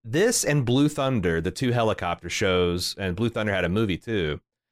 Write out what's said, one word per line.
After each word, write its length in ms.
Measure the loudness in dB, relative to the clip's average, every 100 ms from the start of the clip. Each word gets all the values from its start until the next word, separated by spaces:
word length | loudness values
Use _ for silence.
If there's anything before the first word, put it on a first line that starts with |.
this 400 | -4 0 2 2
and 200 | 0 2 2
Blue 220 | 4 2
Thunder, 540 | 2 0 0 0 0
the 80 | -2
two 220 | -2 0
helicopter 580 | 2 0 0 -2 -6 -6
shows, 640 | -2 2 2 2 0 -4 -4
and 160 | -4 -2
Blue 140 | -2
Thunder 220 | -2 -2
had 140 | 0 0
a 40 |
movie 280 | 0 0 -2
too. 420 | -4 -2 -2 -4 -10 _ _